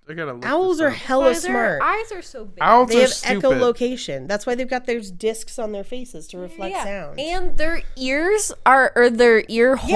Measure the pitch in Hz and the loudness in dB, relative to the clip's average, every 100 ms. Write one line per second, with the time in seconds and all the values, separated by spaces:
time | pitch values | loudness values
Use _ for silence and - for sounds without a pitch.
0 | - 160 156 120 208 302 370 320 302 233 | -16 -10 -10 -8 -4 -2 0 0 0 -2
1 | - 262 269 330 359 370 220 147 302 403 | -2 2 2 2 0 -2 -2 -2 -2 -2
2 | 440 381 - - - - 165 233 247 233 | -6 -12 -14 -16 -14 -2 4 6 6 4
3 | 254 - - 202 180 262 240 233 240 254 | 4 2 -4 0 2 2 2 0 -4 -4
4 | - 139 127 202 262 247 254 254 254 233 | -8 -8 -6 -6 -4 -4 -4 -4 -4 -6
5 | 202 175 214 220 - - 214 202 196 254 | -6 -6 -4 -4 -8 -8 -8 -8 -8 -10
6 | 254 160 156 180 180 330 - 381 208 196 | -10 -14 -16 -14 -14 -10 -8 -6 -6 -8
7 | 151 - 302 359 359 - 311 330 - - | -10 -8 -4 0 4 6 4 2 -4 -4
8 | 262 277 339 427 - - - 262 247 - | -2 0 2 0 -2 0 4 4 4 4
9 | 240 233 240 226 - 220 240 262 - | 2 6 6 4 2 2 2 2 4